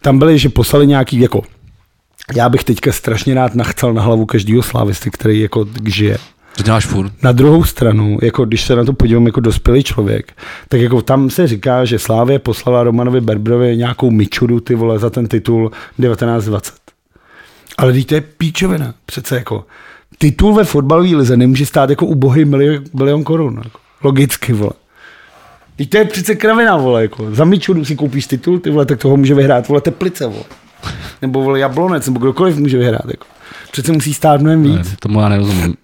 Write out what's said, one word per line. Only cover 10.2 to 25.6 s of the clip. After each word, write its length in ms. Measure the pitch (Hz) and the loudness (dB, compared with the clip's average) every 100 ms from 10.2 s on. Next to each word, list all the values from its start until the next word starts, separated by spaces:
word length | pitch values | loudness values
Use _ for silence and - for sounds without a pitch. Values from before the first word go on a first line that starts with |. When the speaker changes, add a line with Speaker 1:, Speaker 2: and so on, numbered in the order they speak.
| - - - - - | -6 -18 -20 -20 -4
Speaker 1:
tak 120 | 131 | 0
jako 220 | 120 120 | 2 0
tam 280 | 113 135 135 | 0 0 0
se 160 | 131 175 | 0 0
říká, 380 | 110 131 127 | 0 -2 0
že 140 | 127 113 | 0 -2
Slávě 400 | - 113 120 139 | -2 0 2 0
poslala 440 | - 113 - 123 | -2 -4 0 0
Romanovi 380 | 120 117 123 127 | 2 0 0 0
Berbrovi 560 | 113 107 107 120 123 117 | -2 -2 0 0 2 0
nějakou 340 | 120 120 131 | -4 -2 0
mičuru, 500 | 110 101 - 123 120 | 2 0 0 0 -2
ty 140 | 117 | -2
vole, 240 | 120 113 110 | -2 0 -2
za 120 | 113 | -2
ten 160 | 117 113 | -4 -4
titul 420 | 113 98 117 110 - - - | -4 0 -2 -2 -6 -20 -4
devatenáct 460 | 127 113 120 117 | -2 0 -2 -2
dvacet. 300 | 107 101 - - _ _ _ _ _ - - _ _ - | -2 -6 -6 -18 _ _ _ _ _ -20 -20 _ _ -2
Ale 160 | 131 | 2
vždyť 160 | 127 131 | 2 0
to 60 | |
je 60 | 151 | -2
píčovina, 760 | 151 _ 160 - 185 180 127 117 - | -4 _ -6 -2 -4 -2 -6 -10 -14
přece 280 | - - 127 | -12 -6 -6
jako. 280 | 113 107 - - - - _ _ | -6 -10 -10 -20 -20 -20 _ _
Titul 360 | 151 143 202 | 0 2 2
ve 100 | 208 | 4
fotbalové 520 | 185 147 135 160 180 160 | 2 0 2 2 2 2
lize 200 | 123 123 | 2 4
nemůže 300 | 127 131 139 | 4 2 0
stát 240 | 156 135 | 0 0
jako 160 | 143 - | 0 0
ubohý 380 | 156 131 131 | 0 2 2
milion, 400 | 151 135 143 147 139 | 2 2 2 0 -6
milion 300 | 135 135 147 | -4 0 0
korun, 360 | 151 160 151 113 | -2 -2 -2 -6
jako. 140 | 113 - _ _ | -14 -20 _ _
Logicky, 500 | 139 135 139 - - | 0 2 0 0 -4
vole. 200 | 113 104 - _ _ - - - - - _ | -2 -2 -6 _ _ -20 -20 -20 -20 -20 _